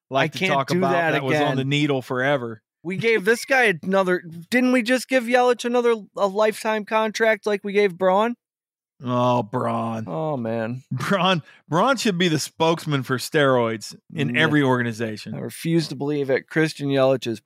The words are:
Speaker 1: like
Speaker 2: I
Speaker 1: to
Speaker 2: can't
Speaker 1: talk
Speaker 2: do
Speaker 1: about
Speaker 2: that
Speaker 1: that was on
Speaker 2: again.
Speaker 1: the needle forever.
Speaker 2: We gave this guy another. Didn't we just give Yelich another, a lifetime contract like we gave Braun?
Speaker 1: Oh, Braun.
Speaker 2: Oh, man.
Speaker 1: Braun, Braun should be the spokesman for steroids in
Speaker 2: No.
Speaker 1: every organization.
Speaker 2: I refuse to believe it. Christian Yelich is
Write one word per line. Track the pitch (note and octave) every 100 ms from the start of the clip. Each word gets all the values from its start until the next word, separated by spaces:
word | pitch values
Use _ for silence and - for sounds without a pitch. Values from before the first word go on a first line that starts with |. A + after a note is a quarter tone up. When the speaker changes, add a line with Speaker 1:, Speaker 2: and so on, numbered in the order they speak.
| -
Speaker 1:
like | C3 D#3
Speaker 2:
I |
Speaker 1:
to | -
Speaker 2:
can't | F#3
Speaker 1:
talk | C#3+ C3
Speaker 2:
do | F3
Speaker 1:
about | -
Speaker 2:
that | F3 E3
Speaker 1:
that | D3+
was | C3+ D3+
on |
Speaker 2:
again. | C#3+ C3+
Speaker 1:
the |
needle | C3+ C#3+ D3 C#3
forever. | A#2+ B2+ C3 D3 A#2+ A2 _ _
Speaker 2:
We | D#3+ F#3+
gave | A3+ A3
this | F#3 A#3
guy | - C4+ A#3 E3+
another. | F3+ G3 F#3 F3+ E3+ E3 E3
Didn't | B3 B3+
we | B3+
just | A3 B3+ -
give | C4
Yelich | A3+ B3 B3 A#3+
another, | A#3+ B3 A#3+ A3+ F#3+ -
a | G3
lifetime | F#3+ A3 G#3 A3+ G#3+
contract | G3+ A3 A3 G3+ A3+ A3
like | - G#3
we | G3+
gave | G3 G#3 E3+
Braun? | F#3+ F#3+ A3+ A#3+ _ _ _ _ _ _
Speaker 1:
Oh, | B2 B2 B2 B2
Braun. | G#2 B2+ A#2 A#2 A2+ A2+ A2+
Speaker 2:
Oh, | D#3+ D#3 C#3+
man. | A2+ A#2 A2 B2+ -
Speaker 1:
Braun, | C3 C#3+ G3 F3+ F#3 - - -
Braun | D#3 A#3 C4
should | A3+ F3
be | F3+
the | D3+
spokesman | - - D#3+ E3 - C#3+
for | B2 B2+
steroids | - D#3 C#3 C3 A#2 A2+ - - _
in | E3 C#3
Speaker 2:
No. | B2+
Speaker 1:
every | D#3+ D3+
organization. | C3+ B2+ A#2+ G#2+ A2+ G#2+ -
Speaker 2:
I | A2+
refuse | A#2+ - D#3+ E3 D3+
to | C#3
believe | C#3+ D3 C3+
it. | B2 -
Christian | - D#3 - C#3+
Yelich | C#3 C3 C3 A#2+
is | A2